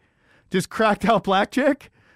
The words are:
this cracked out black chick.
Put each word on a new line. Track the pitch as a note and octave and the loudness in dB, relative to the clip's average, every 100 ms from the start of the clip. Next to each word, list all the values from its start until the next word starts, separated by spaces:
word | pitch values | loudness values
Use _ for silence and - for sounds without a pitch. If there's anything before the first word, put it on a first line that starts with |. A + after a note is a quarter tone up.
| _ _ _ _ _ | _ _ _ _ _
this | F#3 - | -4 -4
cracked | - A3 G#3 | -2 0 0
out | G3 G#3+ | 2 0
black | F#3+ F#3+ A3 | 2 -2 0
chick. | - C#4+ C#4+ - _ _ | 0 0 -2 -6 _ _